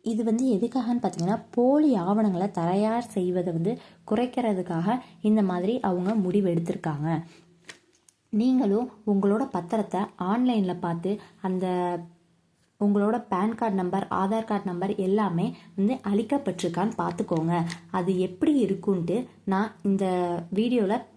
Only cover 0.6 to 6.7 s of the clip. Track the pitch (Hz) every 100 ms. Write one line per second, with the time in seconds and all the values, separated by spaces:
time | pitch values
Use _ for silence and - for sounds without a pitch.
0.6 | 233 262 226 240 196 - 170 220 - -
1.6 | 247 285 302 262 170 208 214 175 196 185
2.6 | 170 190 214 233 240 196 180 180 175 165
3.6 | 170 - - - - 220 247 254 233 185
4.6 | 180 165 170 254 - - 214 214 190 180
5.6 | 190 254 202 180 180 226 185 202 190 165
6.6 | 165